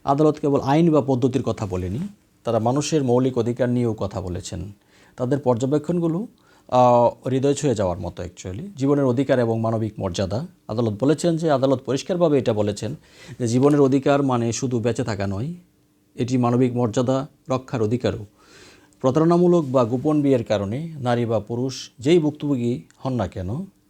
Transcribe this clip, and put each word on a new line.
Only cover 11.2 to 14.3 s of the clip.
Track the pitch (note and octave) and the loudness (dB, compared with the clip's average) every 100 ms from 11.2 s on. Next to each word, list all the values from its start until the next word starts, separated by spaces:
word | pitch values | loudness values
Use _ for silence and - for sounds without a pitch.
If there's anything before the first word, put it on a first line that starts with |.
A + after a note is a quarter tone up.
| F3 D#3+ | 0 0
যে, | E3 | 0
আদালত | C3+ C3+ C3 - | 2 2 0 -2
পরিষ্কারভাবে | C3+ - F3 E3+ C#3 | -4 -4 0 2 2
এটা | A#2+ | 2
বলেছেন | G#2+ G#2 G2+ A2 - _ - - A#2+ | 0 -2 -4 -8 -10 _ -20 -20 -6
যে | A#2 | -2
জীবনের | B2 C#3+ D3 | 4 4 6
অধিকার | C3+ C3+ C#3+ C#3+ | 4 4 2 2
মানে | C#3 | 2